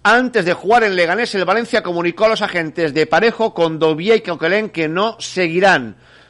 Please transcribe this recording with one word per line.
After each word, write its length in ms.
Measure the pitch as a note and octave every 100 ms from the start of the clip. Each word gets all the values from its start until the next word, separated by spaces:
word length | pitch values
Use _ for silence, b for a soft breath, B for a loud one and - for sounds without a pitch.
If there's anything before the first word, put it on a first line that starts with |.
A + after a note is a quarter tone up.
"Antes 440 | G3+ A#3+ B3+ A3+ E3+
de 80 |
jugar 300 | F3 F3+ A#3+
en 120 | G#3+ F#3
Leganés, 380 | E3 G3 A#3+
el 100 | G3
Valencia 380 | F3 G#3 A#3 A3
comunicó 420 | F3+ E3+ E3+ E3+
a 60 | A3
los 120 | G#3+
agentes 520 | G#3 F3 D#3+ D#3+ D#3+
de 120 | D#3 D#3
Parejo, 460 | E3 A3+ A3 A3
Condovia 640 | - E3 D#3+ D#3+ D#3 F#3 A3+
y 60 |
Coquelin 480 | G3+ D#3+ D#3+ G3+ G#3+
que 180 | E3 D#3
no 280 | E3+ A3 -
seguirán". 760 | - F#3 F3 E3+ G3 D#3+ A#2 G2 b b